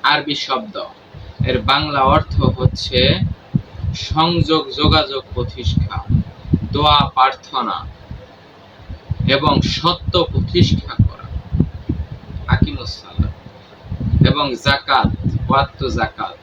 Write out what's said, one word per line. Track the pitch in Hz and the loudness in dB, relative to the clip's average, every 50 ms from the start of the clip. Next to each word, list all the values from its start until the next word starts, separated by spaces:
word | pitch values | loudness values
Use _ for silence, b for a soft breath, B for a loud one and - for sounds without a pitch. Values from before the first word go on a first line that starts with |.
| - | 2
আরবি | 131 147 147 135 151 143 | 2 0 0 0 -4 -6
শব্দ, | 135 - - 135 120 110 107 98 98 90 - - - - - - - - - - - - | -6 -4 -4 -4 -4 -4 -8 -10 -10 -12 -12 -14 -20 -20 -20 -20 -18 -16 -16 -6 -4 -2
এর | 131 127 123 | 0 0 -2
বাংলা | 104 - 139 143 156 151 143 135 | 2 2 0 0 0 -2 0 2
অর্থ | 131 135 143 156 - - - - | 4 4 4 2 2 0 -2 2
হচ্ছে | - - - - - - - - - - 135 123 127 139 160 185 - - - - - - - - - - - - - - - | 2 2 0 2 2 0 2 0 -6 -2 2 2 4 4 2 2 0 -2 -4 -8 -12 -2 -2 -2 -2 -2 -12 -6 -6 -4 -4
সংযোগ, | - - - - 156 160 170 175 170 160 156 160 151 - 135 - 151 | -4 -6 -4 0 2 2 2 4 2 2 2 2 0 0 -2 -4 2
যোগাযোগ | 151 - 156 156 151 139 135 131 - - - | 2 4 4 4 2 0 -4 -8 -8 -6 -6
প্রতিষ্ঠা, | 123 120 - - - 120 - - - - - - - - - - - - - - - - - - - - - | -6 -6 -6 -6 -4 -2 0 0 0 0 -2 -4 -8 -4 0 0 0 0 -2 -10 -16 -2 -2 -2 -2 -2 -4
দোয়া | - 147 147 151 147 147 143 - - | -2 2 4 4 6 4 4 2 4
প্রার্থনা | 131 131 135 131 - - - - 131 120 107 90 80 - - - - - - - - - - - - - - - - - - - - - - - - - - - - - - | 4 4 4 2 -2 -14 -8 -6 -4 -4 -2 -4 -6 -8 -12 -16 -18 -16 -16 -16 -16 -16 -20 -20 -20 -20 -20 -20 -20 -20 -20 -20 -20 -14 -14 -14 -14 -8 -8 -4 0 2 2
এবং | 135 139 151 151 - - | 2 4 4 2 2 2
সত্য | - - - - 156 170 175 - - - - 180 170 | 2 0 -2 0 0 0 0 0 -4 0 0 0 0
প্রতিষ্ঠা | - - - - - - 180 175 - - - - - - - - | 2 0 -2 -2 2 4 4 4 4 2 0 -2 -6 -8 -6 -6
করা, | - - - - - - - - - - - - - - - - - - - - - - - - - - - - - | -6 -6 -8 -14 -10 -10 -10 -10 -4 0 0 0 0 -2 -12 -8 -8 -6 -6 -6 -10 -10 -16 -14 -14 -12 -12 -2 0
আকিমুস | - - - - - - - - | 2 2 2 0 0 -6 -10 -10
সালাত। | - - - - - - - - - - - - - - - - - - - - - - - - - - 151 - | -12 -14 -16 -14 -4 -4 -4 -4 -4 -10 -18 -20 -20 -20 -20 -20 -20 -20 -14 -12 -8 -6 -2 0 6 6 6 6
এবং | 143 147 147 139 123 | 6 2 0 -2 -4
জাকাত, | 117 - 139 139 135 - - 139 127 113 113 - - - - - - - - | -2 0 0 0 0 2 2 2 4 4 2 0 0 -4 -2 -2 -2 -2 2
ওয়াক্ত | 131 139 135 - - - 139 127 | 2 2 2 0 -4 -6 -6 -4
জাকাত | - 117 113 - - - 104 - - - | -2 -2 -2 -4 -4 -8 -10 -10 -10 -16